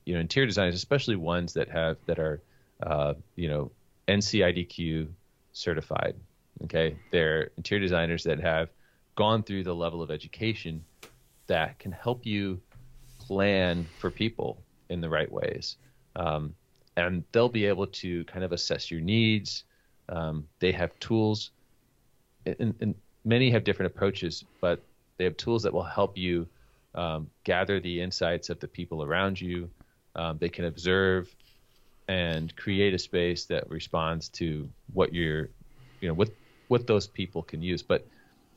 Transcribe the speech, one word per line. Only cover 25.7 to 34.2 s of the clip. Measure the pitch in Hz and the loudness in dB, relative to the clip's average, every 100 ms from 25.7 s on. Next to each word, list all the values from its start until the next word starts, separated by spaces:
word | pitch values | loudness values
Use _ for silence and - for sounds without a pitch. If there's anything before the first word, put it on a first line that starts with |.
will | 87 | 0
help | 90 - 98 95 | -2 0 0 2
you, | 92 87 85 _ - _ _ | 0 0 -2 _ -20 _ _
um, | - 85 78 76 _ | -6 -4 -4 -6 _
gather | - 90 95 98 | 0 2 2 0
the | 87 87 | 0 -4
insights | 90 - 85 87 - | -4 0 0 0 -4
of | 85 | -8
the | - | -8
people | - 85 80 | -10 -8 -6
around | 73 85 98 95 | 0 2 2 0
you. | 90 87 87 - - _ _ - | -4 -6 -8 -14 -20 _ _ -6
Um, | 82 80 | -6 -2
they | 87 | -4
can | - 87 | -2 -6
observe | 80 87 92 95 92 87 - _ _ _ _ _ _ - | -2 2 4 4 2 -2 -14 _ _ _ _ _ _ -4
and | 92 85 80 80 - | -2 0 -2 -4 -6
create | - 98 101 | -2 2 4
a | 90 | 2
space | - 92 87 85 - | 0 2 2 0 -2
that | 85 - | -4 -2
responds | 80 - 85 80 82 | -10 -2 0 0 -2